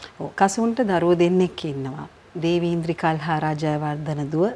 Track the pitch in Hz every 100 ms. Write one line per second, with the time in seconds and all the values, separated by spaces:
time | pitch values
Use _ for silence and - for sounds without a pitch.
0 | - - 156 - 196 214 226 233 226 180
1 | 170 175 175 185 180 - 160 139 135 147
2 | - - - 175 165 175 170 170 165 165
3 | 170 160 156 156 156 151 156 151 151 147
4 | 156 147 143 156 196